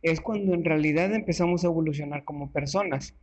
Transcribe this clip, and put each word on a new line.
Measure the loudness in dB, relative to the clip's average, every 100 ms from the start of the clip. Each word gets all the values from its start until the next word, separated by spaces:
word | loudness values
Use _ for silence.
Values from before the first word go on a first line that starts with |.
es | 0 0
cuando | -2 0 2 2
en | 2
realidad | 2 2 2 2
empezamos | 0 -2 0 2 2
a | 2
evolucionar | 2 0 -2 -4 -8
como | -8 -10 -6
personas. | -4 -2 -2 -2 -4 -6 -18